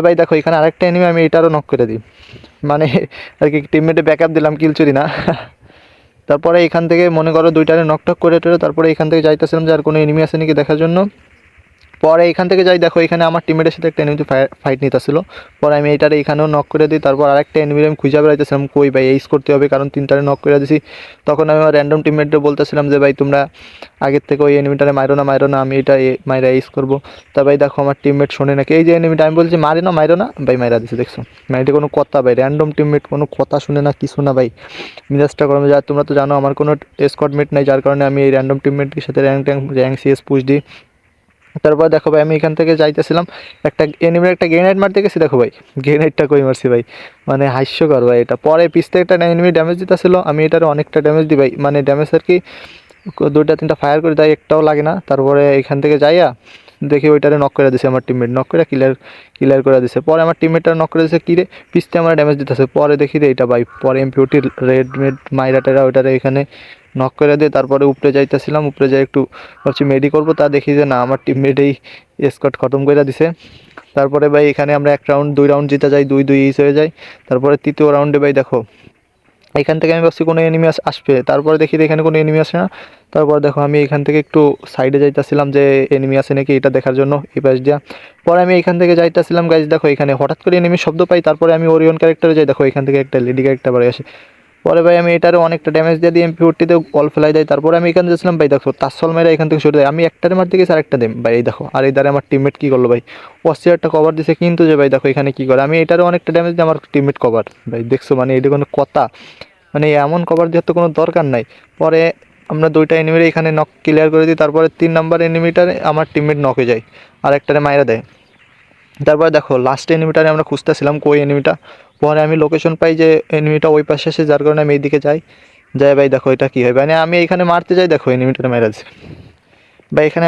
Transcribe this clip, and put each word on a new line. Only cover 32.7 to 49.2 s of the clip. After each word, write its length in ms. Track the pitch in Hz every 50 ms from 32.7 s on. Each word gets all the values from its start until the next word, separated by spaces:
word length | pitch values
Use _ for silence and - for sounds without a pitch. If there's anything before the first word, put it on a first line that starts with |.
| 147
টিমমেট 280 | - 151 147 147 143 - - -
কোনো 120 | 143 151 - -
কথা 200 | - 139 - - 147 -
শুনে 160 | - 147 143 139
না, 40 | 143 139 -
কিছু 180 | - 139 - - 143
না 60 | 139 131 131
ভাই, 100 | 127 117 - - - - - - - - - - _ _
মেজাজটা 340 | 139 143 143 147 - - 151 139
গরমে 180 | 139 143 143 143 143
যায়। 100 | 143 135 -
তোমরা 160 | 143 143 143 -
তো 40 | 147 143
জানো 140 | 139 143 143 139
আমার 120 | 139 139 139 -
কোনো 120 | 151 151 151 147 - _ _ - 147 139 -
স্কোয়াড 200 | - 151 147 143 143
মেট 100 | 143 - 151
নাই, 100 | 143 139 139
যার 120 | 135 135 131
কারণে 180 | 139 143 143 143 135
আমি 100 | 139 139 139
এই 40 | 135 131
র‍্যান্ডম 240 | 135 131 135 139 135 -
টিমমেটের 380 | 143 139 143 143 139 - 151 -
সাথে 140 | - 139 143 135
র‍্যাঙ্ক 180 | 139 135 139 135
ট্যাঙ্ক, 160 | 143 139 139 135 139 139
র‍্যাঙ্ক 180 | 131 127 131 135 -
সিএস 200 | - 139 135 - - -
পুশ 140 | 139 135 131 135
দিই। 120 | 139 147 - - - - _ _ _ _ _ _ _ _ _ _ _ _ _ _ _ 156 -
তারপর 220 | 156 151 147 160 160 156
দেখো 140 | 156 - 156 147
ভাই 80 | 151 151
আমি 80 | 156 160 151
এখান 140 | 160 160 156 156
থেকে 140 | 165 160 165 156
যাইতেছিলাম, 440 | 156 151 147 - 156 - 160 170 175 - - - - - - _ - 160
একটা 140 | - - 156 151 151 - 170
এনিমির 260 | 170 170 175 175 180 180
একটা 100 | - 185 170 165
গ্রেনেড 260 | 170 180 190 190 190 196
মারতে 160 | 196 190 202 202
গেছি, 140 | 196 - 175 160
দেখো 120 | 143 143 127
ভাই 100 | 120 107 - - - _ _ 143 131
গ্রেনেডটা 400 | 143 151 151 156 156 - - 151 135
কই 120 | 147 143 135
মারছি 200 | 131 131 - - 131 120
ভাই, 100 | 120 120 - - - - - - _ _ -
মানে 160 | 135 135 139 139 123
হাস্যকর 480 | 131 139 - - - 165 151 147 127 120 123
ভাই 100 | 123 120 120
এটা। 120 | - 123 - -
পরে 180 | 151 156 165 170 165 -
পিছ 120 | 165 - -
থেকে 120 | - 185 180
একটা 100 | - 185 170